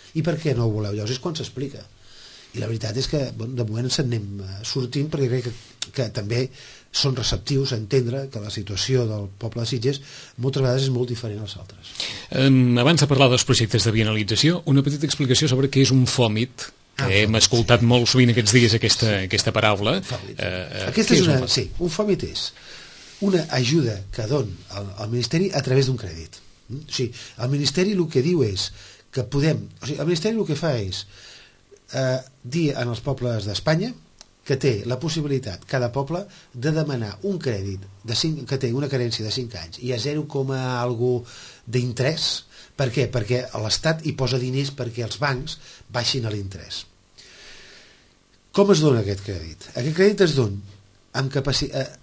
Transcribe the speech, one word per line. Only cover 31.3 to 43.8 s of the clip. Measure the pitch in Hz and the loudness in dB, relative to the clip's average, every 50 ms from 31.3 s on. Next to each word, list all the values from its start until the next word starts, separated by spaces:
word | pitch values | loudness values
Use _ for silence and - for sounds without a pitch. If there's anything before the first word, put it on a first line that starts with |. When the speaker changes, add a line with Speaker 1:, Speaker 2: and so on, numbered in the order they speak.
| - - - - _ _ _ _ - - _ - - | -20 -20 -20 -20 _ _ _ _ -20 -20 _ -8 -4
Speaker 1:
eh, | 131 131 131 127 127 - - _ _ | -2 0 0 -2 -2 -6 -10 _ _
dir | - 123 131 170 165 143 - | -12 -6 -2 0 0 0 0
en | - 123 120 | 0 -2 -4
els | 117 - | -4 -4
pobles | - 143 135 - 123 123 117 110 101 | -4 -4 -4 -2 -2 -2 -2 -2 -4
d'Espanya | 107 98 - - 156 156 170 202 254 247 - - _ _ _ - _ _ _ _ | -4 -6 -2 0 2 2 2 0 -4 -6 -12 -18 _ _ _ -20 _ _ _ _
que | - 139 131 | -2 -2 2
té | - 139 113 101 107 | 2 2 2 0 -2
la | 117 127 127 | -4 -4 -4
possibilitat, | 160 156 160 165 147 147 139 131 135 107 90 - - | -4 -4 -2 -2 -2 -2 -2 -2 -2 -6 -10 -10 -8
cada | - - 131 123 117 | -4 -2 0 0 0
poble, | 120 135 139 139 165 180 202 196 - - - _ | -2 -2 -4 -2 -4 -6 -6 -10 -16 -20 -20 _
de | - 123 117 156 | -12 -4 -2 0
demanar | 151 160 156 147 139 120 113 104 101 - | 0 0 0 -2 -2 -4 -4 -6 -8 -6
un | - 202 196 160 | -4 -4 -4 -2
crèdit | - 135 110 98 95 101 95 95 - - - - | -2 -4 -4 -2 -4 -6 -8 -8 -12 -16 -20 -14
de | - 110 117 | -8 -4 -2
cinc, | - - 160 156 151 127 | -2 -2 -2 -4 -6 -4
que | - 139 135 | -4 -4 -2
té | 139 117 117 | -2 -2 -2
una | 120 147 127 | -2 -2 -2
carència | 135 123 123 117 113 - 107 | -2 -2 -2 -2 -4 -4 -6
de | 107 | -4
cinc | - 131 123 113 113 | -4 -6 -6 -8 -10
anys | 87 82 82 - - | -14 -14 -14 -14 -10
i | 123 123 | -6 -4
a | 127 113 | -4 -4
zero | 110 143 147 151 151 151 | -4 -2 -4 -4 -4 -4
coma | - 139 135 135 135 131 131 127 127 123 | -4 -4 -2 -2 -2 -2 -2 -2 -2 -2
algo | 123 123 120 113 123 123 123 120 120 - - - - - - - | -2 -2 -2 0 0 0 0 0 -4 -8 -16 -20 -20 -20 -20 -20
d'interès. | _ 117 110 127 120 127 113 - 127 143 156 156 - - - - - - - - - - _ | _ -4 -2 -2 -2 0 -2 0 0 0 0 0 -2 -4 -4 -6 -8 -14 -20 -20 -20 -16 _
Per | - 139 123 | -4 -4 -2
què? | - 147 123 - | 0 0 -2 0
Perquè | - 117 107 98 123 123 127 - - 110 | -2 -4 -2 0 -2 -2 -2 -4 -6 -6
l'Estat | 107 107 - - | -4 -2 -4 0